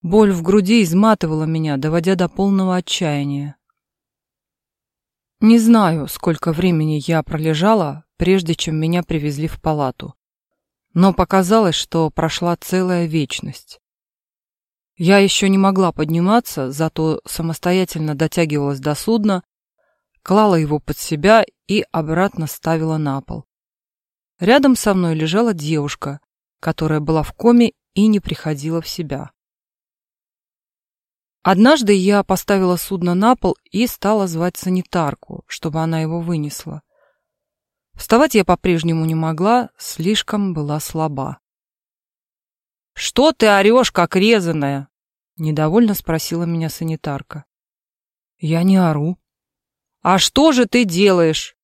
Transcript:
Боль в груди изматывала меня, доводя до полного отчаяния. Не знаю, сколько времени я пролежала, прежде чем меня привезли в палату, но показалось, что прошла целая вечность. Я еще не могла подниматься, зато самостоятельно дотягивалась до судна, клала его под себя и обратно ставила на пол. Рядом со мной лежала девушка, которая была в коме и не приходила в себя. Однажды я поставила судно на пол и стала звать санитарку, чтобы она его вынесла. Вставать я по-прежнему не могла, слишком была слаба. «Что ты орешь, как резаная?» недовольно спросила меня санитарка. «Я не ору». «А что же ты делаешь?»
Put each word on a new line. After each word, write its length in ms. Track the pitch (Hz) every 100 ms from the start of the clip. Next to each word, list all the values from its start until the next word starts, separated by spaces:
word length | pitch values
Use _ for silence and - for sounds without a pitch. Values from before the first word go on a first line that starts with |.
Боль 300 | 170 208 208
в 100 | 180
груди 420 | 165 208 185 233
изматывала 600 | 180 175 220 214 160 156
меня, 340 | 156 160 156 139
доводя 380 | 156 170 170 190
до 140 | 175
полного 480 | - 196 196 185 185
отчаяния. 800 | - - 165 147 143 143 143 - _ _ _ _ _ _ _ _ _ _ _ _ _ _ _ _ _ _
Не 200 | 220 233
знаю, 480 | 226 233 190 160 143
сколько 460 | - - 160 -
времени 480 | 156 185 165 156 151 139
я 160 | 160
пролежала, 800 | - 160 156 151 190 220 156 147 _ _
прежде 380 | 170 190 165 165
чем 240 | - 156
меня 240 | 160 175
привезли 440 | - 165 147 143 156
в 140 | -
палату, 540 | 160 151 135 - - - _ _ _ _ _ _ _
но 200 | 170 190
показалось, 640 | 180 180 190 180 226 196 160
что 340 | - 165 156
прошла 460 | - 160 - 175 170
целая 500 | - 185 180 175 165
вечность. 760 | 156 139 - - - _ - _ _ _ _ _ _ _ _ _ _ _ _ 170
Я 120 | 202
еще 300 | 196 - 196
не 100 | 190
могла 340 | 196 190 185
подниматься, 800 | - 156 165 180 226 - - 131
зато 480 | 139 160 - 160 156 -
самостоятельно 920 | - 165 160 175 185 185 160 156 143
дотягивалась 640 | 160 - 160 147 143 139
до 160 | 143 147
судна, 480 | - 226 208 185 _ _ _ _ _ _ _ _
клала 340 | - 196 214 170
его 240 | 151 147
под 180 | - 143
себя 460 | - 151 190 220 - _ -
и 160 | 202 -
обратно 560 | 170 151 160 196 - 156
ставила 480 | - 160 165 160 156
на 240 | 147 135
пол. 240 | - 165 - _ _ _ _ _ _ _ _ _
Рядом 380 | 180 269 269 247
со 160 | 214
мной 200 | 185 170
лежала 400 | 160 156 190 233
девушка, 680 | 175 151 156 143 - 143 143 _ _ _ _
которая 400 | - - 156 156
была 200 | 147 160
в 120 | -
коме 400 | - 233 240 233 _ _ -
и 120 | 214
не 140 | 208
приходила 600 | - 156 160 147 151 165
в 60 | 160
себя. 440 | - 156 139 139 _ _ _ _ _ _ _ _ _ _ _ _ _ _ _ _ _ _ _ _ _
Однажды 500 | 175 185 233 302 208
я 320 | 202 185 202
поставила 540 | - 185 - 196 185 180
судно 360 | - 196 175
на 220 | 175 220 254
пол 220 | 180 - _
и 180 | 190 240
стала 380 | - 196 214 190
звать 280 | 165 180 -
санитарку, 880 | 185 185 - 180 151 135 - - _
чтобы 340 | - 165 156
она 180 | 165 160
его 220 | 160 170
вынесла. 600 | 170 165 147 - - 151 _ _ _ _ _ _ _ _ _ _ _
Вставать 420 | - - 226 311 214
я 100 | 185
по-прежнему 580 | 175 185 165 165 160
не 120 | 160 160
могла, 540 | 160 160 196 247 226 _
слишком 760 | - - 170 214 - 214 196
была 260 | 156 147 147
слаба. 600 | - 160 156 139 131 - _ _ _ _ _ _ _ _ _ _ _ _ _ _ _
«Что 400 | - - - 294
ты 140 | - 220
орешь, 440 | 202 202 247 240
как 240 | - 170 190
резаная?» 720 | 208 220 170 156 139 139 139 _ _ _ _ -
недовольно 560 | 156 151 156 196 233
спросила 500 | 196 - 160 - 170
меня 260 | 170 165 160
санитарка. 760 | - 160 160 - 139 - 151 _ _ _ _ _ _ _ _ _ _
«Я 260 | 156 165
не 140 | 185 190
ору». 400 | 175 151 151 180 _ _ _ _ _ _ _ _
«А 180 | - 185
что 320 | - - 311
же 140 | 254 240
ты 180 | 240
делаешь?» 720 | 214 170 202 180 165 156 - _